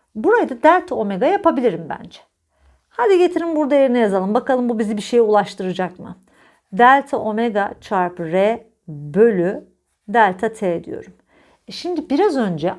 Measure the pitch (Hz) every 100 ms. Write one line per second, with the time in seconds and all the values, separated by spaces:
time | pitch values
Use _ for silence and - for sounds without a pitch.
0 | _ 214 294 466 262 247 311 359 359 -
1 | 202 185 269 403 330 254 240 165 151 -
2 | - - _ _ _ _ _ _ _ -
3 | 466 359 349 349 339 302 277 285 269 240
4 | 214 190 190 233 254 262 240 220 214 208
5 | - 240 220 208 196 - 185 185 180 -
6 | - - _ _ _ _ - 190 240 277
7 | 277 247 220 214 233 202 202 - - 196
8 | 180 180 160 180 208 233 - _ - 147
9 | 147 170 233 190 175 294 - _ _ _
10 | - 226 202 185 226 220 190 170 - -
11 | - _ _ _ _ _ - - 339 330
12 | - 277 403 269 208 160 175